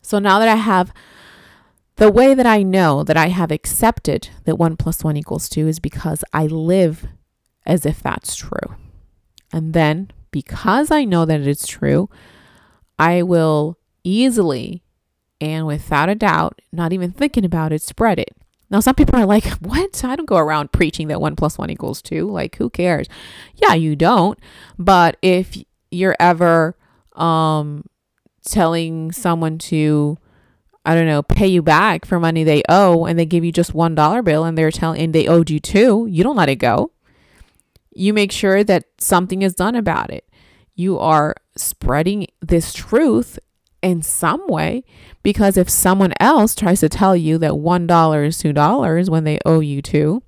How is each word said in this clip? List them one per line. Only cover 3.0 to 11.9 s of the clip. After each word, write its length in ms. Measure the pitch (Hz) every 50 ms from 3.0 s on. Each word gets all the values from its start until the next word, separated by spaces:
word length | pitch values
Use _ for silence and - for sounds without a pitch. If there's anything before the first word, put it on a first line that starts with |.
| 156
that 140 | - 156
I 100 | 165 156
have 240 | 175 180 185 170 156
accepted 800 | 151 - - - - - 233 226 240 - _ 151 147 - - - - - -
that 120 | - 160
one 200 | 170 170 165 160
plus 260 | - - 160 165 - -
one 140 | 156 147
equals 320 | 147 151 - - 160 - -
two 180 | - 156 156
is 120 | 156 156 165
because 440 | - 156 - - - 160 156 156 - _ -
I 120 | 156 156
live 640 | 151 160 160 156 165 180 196 180 160 160 - - - - _ _ _ _ _ _ _ _ _ _
as 200 | - 180 - -
if 160 | 143 165 -
that's 340 | - - - - - - -
true. 400 | - - - - - - - - - - - _ - _ _ _ _ _ _ _ _ _ _
And 220 | - 160 160 160 160
then 380 | 170 156 151 156 170 196 - - - - _
because 600 | - 143 - - - - - 196 202 262 302 302
I 140 | 302 302 277
know 200 | 214 180 170 165
that 160 | 160 160 151
it's 260 | 139 139 147 - -
true, 420 | - - - - 139